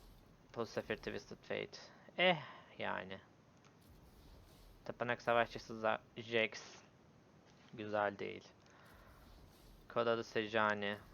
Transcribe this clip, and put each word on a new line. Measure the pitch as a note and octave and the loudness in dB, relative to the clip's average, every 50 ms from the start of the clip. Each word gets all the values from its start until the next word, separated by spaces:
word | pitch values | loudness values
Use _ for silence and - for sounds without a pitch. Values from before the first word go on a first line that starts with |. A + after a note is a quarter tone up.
| - - - - - - - - - - | -20 -20 -20 -20 -20 -20 -20 -20 -20 -12
Pulsefir | - A#2+ A#2 A2 - A2+ G#2+ - A2 | -6 -6 -6 -4 -4 -6 -2 -2 -4
Twisted | G#2 - A2 G#2+ G2+ - - A2 - | -4 -4 -6 -6 -8 -10 -12 -16 -16
Fate. | - - G#2 G#2 G#2 G#2 - - - - - - - - - - | -8 -6 -4 -4 -4 -6 -10 -16 -16 -18 -20 -20 -20 -14 0 4
Eh, | F3 F#3 F3 D3+ C3+ - - - - - - - | 6 6 6 4 -2 -10 -14 -18 -20 -20 -8 -6
yani. | G#2+ G2 G2 G2 F#2+ F#2 F#2+ F#2+ - - - - - - - - - - - - - - - - - - - - - - - - - - - - - - - - - | -4 -2 -2 -4 -4 -8 -10 -12 -14 -18 -20 -20 -20 -20 -20 -20 -20 -20 -20 -20 -20 -20 -20 -20 -20 -20 -20 -20 -20 -20 -20 -20 -20 -20 -20 -20 -20 -20 -20 -14 -12
Tapınak | - A2+ - B2 B2 A#2+ - | -12 -6 -4 0 -2 -2 0
Savaşçısı | - - A#2 A#2 A#2 - - A2+ - - A2+ | 2 4 6 6 6 4 0 -12 -10 -10 -8
Za-, | A2 A2 A2 A2 - - - - | 0 0 0 0 0 -4 -12 -14
Jax. | - A2+ A2 A#2+ A2+ A2 A2 - - - - - - - - - - - - - - - - - - - - - - - - - | -14 -8 0 2 2 2 2 0 -8 -12 -12 -16 -18 -20 -20 -20 -20 -20 -20 -20 -20 -20 -20 -20 -20 -20 -20 -20 -20 -20 -16 -10
Güzel | B2 G#2+ G#2+ G#2 G#2 G#2 G2+ G2+ G2 | -8 -6 -2 2 2 2 2 0 -2
değil. | G2+ G2+ G2 F#2+ - - - - - - - - - - - - - - - - - - - - - - - - - - - - - - | -6 -6 -6 -10 -14 -18 -20 -20 -20 -20 -20 -20 -20 -20 -20 -20 -20 -20 -20 -20 -20 -20 -20 -20 -20 -20 -20 -20 -20 -20 -20 -20 -20 -2
Kod | - A#2+ A#2 | 0 2 4
adı | A#2 A#2 A#2 A2+ | 4 4 2 0
Sejani. | - - A#2 A2 G#2 A2 A2+ G#2+ G#2+ G#2 G#2 G2+ G2+ G#2 G#2 - - | -2 -2 -2 -2 2 4 4 6 6 4 2 0 -2 -2 -4 -8 -16